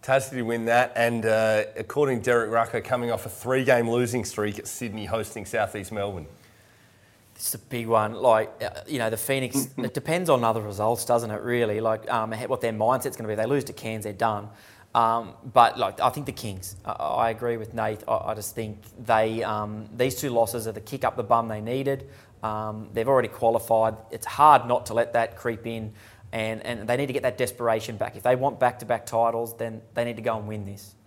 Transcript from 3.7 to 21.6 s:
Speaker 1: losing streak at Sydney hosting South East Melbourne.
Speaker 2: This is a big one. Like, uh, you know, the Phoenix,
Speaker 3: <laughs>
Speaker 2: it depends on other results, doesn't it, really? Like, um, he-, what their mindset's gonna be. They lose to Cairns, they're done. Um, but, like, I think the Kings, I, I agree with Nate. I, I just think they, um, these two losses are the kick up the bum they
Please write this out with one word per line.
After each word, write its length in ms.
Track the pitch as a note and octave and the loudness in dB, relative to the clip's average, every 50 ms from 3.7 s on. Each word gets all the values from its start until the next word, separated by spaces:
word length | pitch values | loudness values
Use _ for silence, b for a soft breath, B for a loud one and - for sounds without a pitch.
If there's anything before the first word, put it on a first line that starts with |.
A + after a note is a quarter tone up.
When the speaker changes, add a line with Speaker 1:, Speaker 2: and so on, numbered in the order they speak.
| B2+ A#2+ A#2 A2+ | 4 4 4 2
Speaker 1:
losing 340 | A2+ A#2+ B2 A2+ A2 B2 G#2 | 2 2 2 2 0 -2 -4
streak 340 | - - - G#2 G#2 G2 - | -4 -4 -4 -4 -4 -4 -6
at 80 | - | -10
Sydney 380 | - - - B2+ A#2 G2 A2 G#2+ | -12 -10 -8 -8 -8 -8 -8 -8
hosting 400 | F2+ G#2 A2+ G#2+ - - A2+ G2+ | -4 -4 -4 -4 -4 -8 -10 -10
South 320 | - - A2+ G#2 G2+ - | -6 -2 -2 -2 -2 -2
East 160 | G#2+ F#2+ - A2+ | -8 -8 -6 -6
Melbourne. 340 | G#2+ G2+ G2+ G2 F2+ D2+ D2 - b b b b b b b b b b b b b b b b b b b _ | -4 -4 -4 -4 -8 -10 -12 -18 b b b b b b b b b b b b b b b b b b b _
Speaker 2:
This 140 | - - - | -10 -8 -6
is 60 | - | -6
a 40 | A2+ | -8
big 280 | - - - A#2+ A#2 | -10 -8 -6 -6 0
one. 280 | A2 A2+ A2 G#2+ G#2+ A2+ | 4 4 4 4 2 -2
Like, 360 | G2+ G#2+ B2+ A2+ A2 A#2 - - - A2+ | 2 6 6 6 6 4 0 -4 -8 -8
uh, 180 | - - - - | -8 -8 -8 -12
you 120 | - D#3 C3 | -6 -4 -2
know, 120 | A2+ A2 | 0 0
the 80 | A2 A2 | 0 -2
Phoenix, 500 | - - C3+ C3+ C3 B2 - C#3+ C3+ C3+ - | -2 0 0 0 0 -2 -2 -4 -4 -4 -6
Speaker 3:
<laughs> 40 | |
Speaker 2:
it 160 | - B2 A2 - | -4 -6 -4 -4
depends 380 | D3+ - - D#3+ F3+ F#3 E3 | -4 -2 -2 -2 0 4 4
on 120 | D3 B2 A#2+ | 4 4 4
other 200 | A2+ A2 A2+ G#2+ | 2 2 0 -2
results, 420 | G#2 G2+ F#2+ G#2 A2 A#2 A2+ - | -4 -4 -2 0 0 0 0 0
doesn't 260 | - A#2+ A#2 A#2 A2+ | 2 2 2 2 0
it, 120 | G#2+ - - | -6 -6 -4
really? 380 | A#2+ A#2+ A#2+ A#2 A2 G#2 G#2+ | 0 0 2 2 2 0 0
Like, 300 | A2 A2+ A2 G#2+ - - | 0 0 0 0 -2 -2
um, 220 | B2 A#2 A2 A2 A2 | -2 0 0 -2 -4
he-, 140 | A2 A#2+ | -6 -2
what 160 | G#2 B2+ A#2+ - | -2 -2 0 0
their 100 | A#2 A2 | -2 0
mindset's 440 | G#2+ G#2+ A2+ B2+ C3 - C#3+ - | 2 2 2 2 2 0 -4 -6
gonna 120 | - A2+ G#2+ | -6 -6 -6
be. 60 | G#2+ | -2
They 100 | G#2 A2 | -2 0
lose 200 | A#2 C#3 C#3+ - | 0 0 0 -2
to 100 | - - | -4 -10
Cairns, 300 | - - A2+ A2 A2 G2+ | -10 -8 -8 -8 -6 -6
they're 100 | G#2+ G2+ | -8 -4
done. 340 | F#2 A#2 A2+ G#2+ G#2 G#2 G#2+ B B B B B B B B _ | 0 0 0 0 -2 -6 -10 B B B B B B B B _
Um, 400 | A#2 A#2 A2+ A2+ A#2 A2+ G2 - - - C3 - | 2 4 4 2 0 -2 -6 -14 -16 -16 2 6
but, 260 | B2+ A#2 A2+ - - | 8 8 8 6 2
like, 220 | A#2+ G2 G2 - | -2 -2 0 2
I 80 | - B2+ | 0 0
think 160 | - D3+ C#3+ | 2 0 -8
the 80 | A#2 - | -8 -8
Kings, 440 | - - A2 G2 F#2 F2+ - - - - | -8 -8 -10 -10 -10 -10 -12 -14 -12 -8
I, 80 | - A2 | -8 -6
I 380 | - - D2 - - A#2 A2+ | -4 -4 -2 0 0 0 0
agree 280 | A2+ G#2+ B2 A#2+ A#2 A2+ | 0 -2 -2 -2 -2 -2
with 160 | A2 G#2+ A2+ | -6 -8 -6
Nate. 280 | A#2 A2 A2 A2 G#2 - - | -4 -4 -4 -4 -6 -4 -2
I, 220 | - A2+ - - | -2 -2 -2 -4
I 40 | A2 | -6
just 200 | G#2+ G#2 - - | -6 -8 -10 -8
think 240 | - A2+ G#2+ G#2+ G#2 - - - - B2 | -8 -8 -8 -8 -12 -16 -20 -20 -18 0
they, 380 | A2 A#2 A2 A2 A2 A2 A2+ A2+ | 2 4 4 4 2 0 -2 -2
um, 440 | G2+ G#2+ G#2+ G#2+ G#2 G#2+ G#2+ A2 - - | -2 -2 -4 -4 -4 -6 -10 -10 -12 -2
these 200 | A#2+ B2 C3+ B2+ | 0 0 0 0
two 160 | - - C#3 | -2 -4 -2
losses 360 | A#2+ A#2 A#2 A2 - A#2+ G#2+ | 2 2 2 2 0 -4 -4
are 60 | A2+ G#2 | -6 -8
the 80 | G#2+ | -8
kick 240 | - - - C3 - | -10 -10 -8 -2 -2
up 120 | A#2+ - | -2 -2
the 60 | - A2+ | -2 0
bum 260 | G#2+ A#2+ A#2 A2+ A2+ | 2 2 2 2 0
they 120 | A2 G#2+ | -4 -6